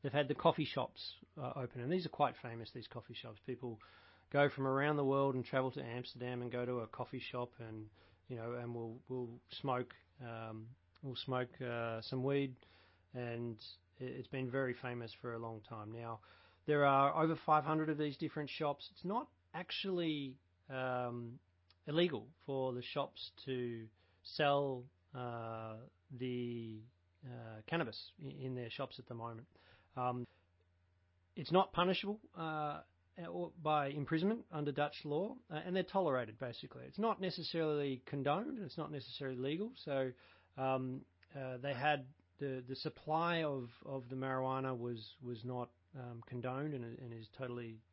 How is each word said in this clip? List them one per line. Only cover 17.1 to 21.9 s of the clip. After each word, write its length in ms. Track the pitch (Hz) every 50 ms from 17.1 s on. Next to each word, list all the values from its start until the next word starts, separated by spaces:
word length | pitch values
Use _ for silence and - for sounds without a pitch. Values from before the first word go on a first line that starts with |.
| 143 160 156
over 140 | 160 160 - -
five 200 | - 156 151 143
hundred 240 | 151 156 156 156 156
of 100 | 156 147
these 180 | 151 147 135 -
different 320 | 165 147 - 156 151 135
shops. 380 | - - 160 147 143 - - - -
It's 100 | - -
not 220 | 180 202 240 302 - _ _ _ _ -
actually, 840 | 165 180 - - - - 196 185 175 170 160 156 147 139 135 131 139 _ _ _ _ _ -
um, 640 | 135 131 127 127 127 123 123 120 120 120 120 117 120 151 _ _ _ _ _ _ - _ _
illegal 400 | -